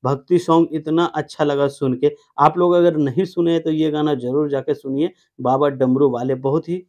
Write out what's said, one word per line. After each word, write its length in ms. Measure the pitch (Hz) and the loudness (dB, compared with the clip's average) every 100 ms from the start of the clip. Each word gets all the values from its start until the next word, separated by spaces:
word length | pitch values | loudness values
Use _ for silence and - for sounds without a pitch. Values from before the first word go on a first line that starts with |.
भक्ति 340 | 127 135 _ 175 | -2 -4 _ -2
सॉन्ग 280 | 175 165 165 | 2 2 2
इतना 320 | 156 156 160 170 156 | -2 -2 -2 -2 -4
अच्छा 280 | 151 - | -10 -4
लगा 240 | 147 143 143 | -2 0 -2
सुन 260 | 139 135 127 | -2 -4 0
के। 160 | 143 147 _ - | -2 -2 _ 2
आप 180 | 151 165 | 2 4
लोग 160 | 175 | 2
अगर 240 | 175 175 156 | 4 2 2
नहीं 280 | 143 127 185 | -2 -2 -4
सुने 260 | - 170 | -2 0
हैं 100 | 165 | 0
तो 80 | 160 | -2
ये 180 | 156 156 | -2 0
गाना 220 | 151 151 139 | 0 0 -2
जरूर 340 | 120 139 147 | -2 -2 -2
जाके 240 | 139 131 | -2 -2
सुनिए, 380 | 139 135 135 170 _ _ _ | -6 -4 -4 -4 _ _ _
बाबा 300 | 131 - 147 | -2 2 0
डमरू 400 | 135 131 131 143 | 0 0 4 2
वाले, 260 | 120 127 131 | 0 -4 -2
बहुत 320 | 135 151 160 | -2 -2 -2
ही 120 | 180 | -10